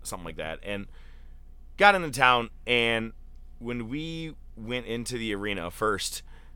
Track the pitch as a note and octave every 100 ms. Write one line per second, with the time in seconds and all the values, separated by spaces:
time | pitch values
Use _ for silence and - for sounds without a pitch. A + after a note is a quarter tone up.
0 | - F#2+ E2+ E2 D#2 D#2 G2 G2+ G2+ -
1 | - - - - - - - - G3+ G3
2 | D#3+ B2+ B2+ A#2+ A#2 - - A#2+ A#2 A2+
3 | A2+ - - - - - A#2 A#2+ A2+ D3
4 | D#3+ E3 D#3+ C#3+ - - A2 B2 A#2 A#2
5 | A2 B2 A2+ G2+ G#2 F#2+ F2 - G#2+ G2
6 | - - - - -